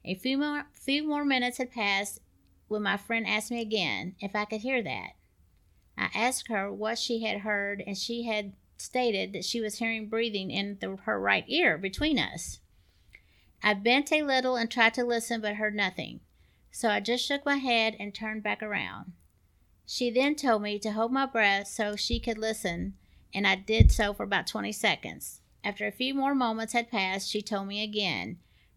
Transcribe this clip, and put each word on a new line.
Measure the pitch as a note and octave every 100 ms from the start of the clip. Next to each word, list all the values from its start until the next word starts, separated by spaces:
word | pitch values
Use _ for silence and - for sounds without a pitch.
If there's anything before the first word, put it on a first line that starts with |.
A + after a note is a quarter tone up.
A | - F3+
few | B3+ C4+
more, | D4 D4 -
few | - - C#4+ D4+
more | D4
minutes | C#4+ C4 B3 B3
had | B3
passed | A#3+ G3+ G3 G#3 - _ _ _ _ _
when | G#3+
my | G3+ G3
friend | - A3+ G3
asked | G#3+ -
me | A#3+
again | A3 G#3+ D#3+ G2 E3+ -
if | G3
I | G#3
could | G#3 A3
hear | A#3+ C4
that. | F#3 A2 F2+ - _ _ _ _ _ _ _ -
I | -
asked | - A#3+ B3+ -
her | G#3+ G3
what | G3 G#3+ A#3
she | - A3+
had | A3 G3+
heard, | G#3 G3+ G3+ G3+ -
and | G3
she | - A#3
had | A#3 G#3+ G3+ - _ -
stated | - B3+ B3 G3 F#3+
that | G3+
she | - A#3
was | G#3+ G#3
hearing | A3+ A3+ G#3+
breathing | A3+ A#3 G3+ F#3+
in | - G3+ G3
the, | F#3+ F#3+
her | - G#3
right | G3 G3 -
ear | D4 D4+ D#3+
between | F#3+ - D4+ B3+
us. | A#2 - - - _ _ _ _ _ - _ _ _ _
I | G#3
bent | G3+ G#3+ C4 C#4+
a | D4+
little | D4 C4 B3+ B3
and | A3+
tried | B3+ A3+
to | A#3
listen, | A#3+ A#3 A3+ A#3
but | G#3+
heard | G#3 G#3+ G#3
nothing. | F#3+ F3+ - - _ _ _ _ _
So | - A#3
I | G#3
just | G3+ A#3+
shook | - C#4+ C#4+
my | C#4
head | C4 A#3 A3 A3+
and | G3+
turned | - A3 G#3+
back | G#3 G#3
around. | G#3+ G3+ F#2 F#2+ - - _ _ _ _ _ _ -
She | - A#3+
then | A#3 C#4+
told | D4+ C#4 G#3+
me | G#3 G#3
to | G#3+
hold | G#3+ A#3
my | C4 C4+
breath | A#3+ G#3 G3 G3+
so | - G#3
she | G#3 - -
could | - G#3+
listen, | A3 A3 F3+ E3+ F#3 - - - -
and | G3 G3+
I |
did | F#3+ G3 A3 A3+
so | - G#3
for | G#3
about | G3+ G3 -
twenty | G#3+ G3+
seconds. | G#3 G#3 D#3+ - E2 - - _ _
After | G#3 G3+ G#3
a |
few | G3+ B3+
more | C#4 C4+
moments | C#4 A#3+ A3 A3
had | A#3+ A#3
passed, | A3 F#3+ F#3+ -
she | G#3
told | G#3 G3+ G3
me | G3+
again, | G#3+ G#3 G3 A2+ F#2 E3+ _ _ _